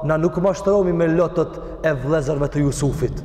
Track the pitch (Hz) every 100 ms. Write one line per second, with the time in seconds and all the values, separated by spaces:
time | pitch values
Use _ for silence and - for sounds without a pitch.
0 | 147 156 170 175 190 180 - 202 185 170
1 | 165 165 170 170 160 - - - 160 143
2 | 131 156 139 147 143 147 143 - 139 -
3 | 123 -